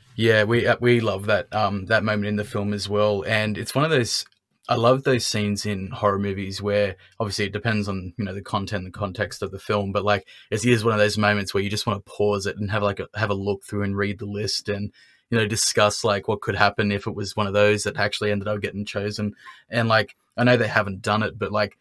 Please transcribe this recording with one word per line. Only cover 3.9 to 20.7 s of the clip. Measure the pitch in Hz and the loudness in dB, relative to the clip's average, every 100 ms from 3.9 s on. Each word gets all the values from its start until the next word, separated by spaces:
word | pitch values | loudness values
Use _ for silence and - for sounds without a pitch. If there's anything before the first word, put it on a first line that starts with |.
those, | 143 110 - - _ _ _ - | 2 0 -4 -6 _ _ _ -4
I | |
love | 117 120 131 | 2 4 4
those | 135 123 - | 4 0 0
scenes | 107 104 101 107 | -2 0 -2 -2
in | 98 95 | -4 -6
horror | - 104 98 | 0 0 2
movies | 101 98 95 98 | 0 -4 -6 -4
where | 101 101 101 92 - - | 0 0 0 -4 -12 -8
obviously | 107 101 | -4 -2
it | 98 | -2
depends | 101 117 107 101 | -2 0 0 -2
on, | 95 90 - | -4 -6 -6
you | |
know, | 98 | -6
the | 98 | -8
content, | - 104 95 101 | -4 -4 -2 -6
the | 92 | -6
context | - 98 87 92 - | -6 -6 -4 -6 -6
of | 95 | -8
the | 95 | -8
film, | - 104 98 | -4 -2 0
but, | 98 | 0
like, | 101 101 - - - | 2 0 -2 -18 -6
it | 107 | 0
is | 123 117 | 4 4
one | 113 | 4
of | 107 | 4
those | 107 101 | 4 4
moments | 104 104 95 | 2 2 0
where | 98 | -2
you | 98 | -2
just | 104 117 | -2 -2
wanna | 98 | -4
pause | - - 104 101 98 | -6 -2 0 0 -2
it | 101 | -4
and | 101 | -2
have, | 104 | 0
like, | 101 98 | 0 -2
a, | 85 | -6
have | 101 107 | -4 -2
a | |
look | 98 98 98 | -2 -2 -4
through | - 104 | -4 -4
and | 101 101 | -2 -2
read | 101 101 | -2 -4
the | 101 | -8
list | 101 104 - - | -6 -4 -4 -4
and, | 101 101 _ _ _ - | -6 -6 _ _ _ -2
you | 117 | 0
know, | 107 | 0
discuss, | 110 - - 104 - | 0 0 4 2 2
like, | 113 101 104 | 0 0 -2
what | 104 | -4
could | - 98 | -2 2
happen | 101 107 104 | 2 2 0
if | 101 107 | -2 -4
it | |
was | 101 98 110 | -6 -6 -4
one | 98 | 0
of | |
those | 101 104 107 | 4 4 4
that | 104 101 | -2 -2
actually | 101 - 104 | -2 -2 -2
ended | 101 98 | -2 -2
up | 104 | -4
getting | 98 98 | -4 -6
chosen. | 101 101 104 104 107 - - - - | -6 -4 -4 -2 -4 -6 -18 -20 -6
And, | 120 113 | 0 4
like, | 110 104 - _ - | 4 2 -6 _ 2
I | |
know | 123 123 | 4 4
they | |
haven't | 107 | 4